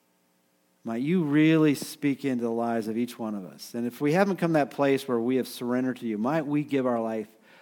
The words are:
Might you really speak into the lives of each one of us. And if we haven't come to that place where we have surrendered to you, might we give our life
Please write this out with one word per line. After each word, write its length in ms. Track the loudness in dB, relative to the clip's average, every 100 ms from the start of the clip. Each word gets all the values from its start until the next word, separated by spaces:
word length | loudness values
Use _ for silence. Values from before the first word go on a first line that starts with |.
| _ _ _ _ _ _ _ _
Might 180 | -8 -4
you 220 | 0 0
really 520 | 2 4 6 6 6 4
speak 500 | -4 -4 -2 -2 -2
into 180 | -2
the 80 | -2
lives 360 | -2 0 -2 -2
of 100 | -2
each 200 | -4 -4
one 180 | -8 -8
of 100 | -10
us. 280 | -16 -12
And 140 | -6 -6
if 140 | -2
we 120 | 0
haven't 240 | 2 2 2
come 120 | 2
to 100 | 2
that 120 | 0
place 360 | 0 2 2 0
where 120 | -2
we 180 | 0 0
have 100 | -2
surrendered 500 | -6 -4 -2 -2 -4
to 100 | -4
you, 100 | -2
might 280 | 0 -2 -2
we 180 | -4
give 220 | 0 0 0
our 160 | 0
life 260 | -2 -4 -8 _ _ -20